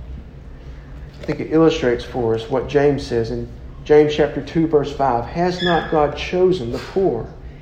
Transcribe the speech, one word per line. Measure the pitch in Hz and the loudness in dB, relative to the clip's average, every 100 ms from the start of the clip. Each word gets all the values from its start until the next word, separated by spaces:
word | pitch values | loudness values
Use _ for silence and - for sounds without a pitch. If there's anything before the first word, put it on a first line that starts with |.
| - - - - - - - - - - - - | -14 -14 -16 -18 -18 -16 -16 -16 -16 -16 -16 -12
I | - | -8
think | 143 | -6
it | - | 0
illustrates | 156 165 - 127 120 | 6 6 4 2 0
for | - 131 113 113 | -2 -2 0 0
us | - | -2
what | 131 123 | -4 0
James | 147 147 135 - | 4 4 2 -2
says | 120 113 | -2 -2
in | 120 120 - - - - | -4 -8 -12 -16 -8 4
James | 151 147 | 6 6
chapter | - 147 143 | 4 0 0
two, | - 165 156 | -4 0 4
verse | 151 135 | 4 2
five, | - 135 120 | 0 0 0
"Has | 120 170 180 175 | -2 -2 -2 0
not | 175 165 - | 0 0 2
God | 156 143 - | 2 2 0
chosen | - 180 185 151 117 | -4 2 2 2 -2
the | 123 | -6
poor | - 190 180 113 - - - - | -4 0 0 0 -6 -12 -16 -16